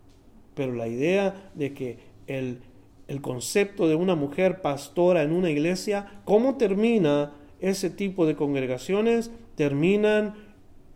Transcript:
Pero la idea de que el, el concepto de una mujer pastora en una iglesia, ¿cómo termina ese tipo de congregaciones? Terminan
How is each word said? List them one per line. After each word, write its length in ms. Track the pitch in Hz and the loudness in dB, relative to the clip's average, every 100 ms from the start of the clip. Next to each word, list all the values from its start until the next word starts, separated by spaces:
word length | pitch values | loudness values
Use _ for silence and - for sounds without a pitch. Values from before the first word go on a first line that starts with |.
| - - - - - | -20 -20 -20 -20 -14
Pero 200 | - 131 | -8 -6
la 120 | 120 117 | -4 -6
idea 640 | 120 151 196 196 190 - | -2 0 2 0 -4 -12
de 180 | 165 139 | -8 -8
que 260 | 139 127 113 - - - | -6 -10 -10 -18 -18 -10
el, 340 | 135 131 123 - - - - - | -8 -8 -10 -16 -20 -20 -20 -12
el 140 | 139 | -10
concepto 640 | 135 123 113 208 202 - 165 | -8 -8 -2 0 0 0 2
de 60 | |
una 200 | 156 185 | 2 2
mujer 460 | 165 143 165 185 180 | 0 0 0 0 0
pastora 640 | 151 139 - - 175 180 | -4 -4 -4 2 4 4
en 100 | 147 | 2
una 160 | 170 180 | 2 2
iglesia, 720 | 147 160 185 - 202 202 - - | 0 0 -2 -2 -4 -6 -10 2
¿cómo 320 | 208 262 269 | 4 4 2
termina 720 | 214 196 226 226 156 147 147 - - - | 0 2 2 4 4 2 0 -8 -20 -6
ese 300 | 185 190 175 | -4 -2 -4
tipo 380 | - 202 185 156 | -4 -4 0 0
de 100 | 147 | 0
congregaciones? 920 | 147 139 127 127 - 196 226 233 226 - - | -2 -2 -2 -4 -2 0 2 0 -2 -12 -12
Terminan 800 | - 147 139 170 208 208 214 214 208 - - - - - | -2 0 2 2 4 4 2 0 -6 -20 -20 -20 -20 -20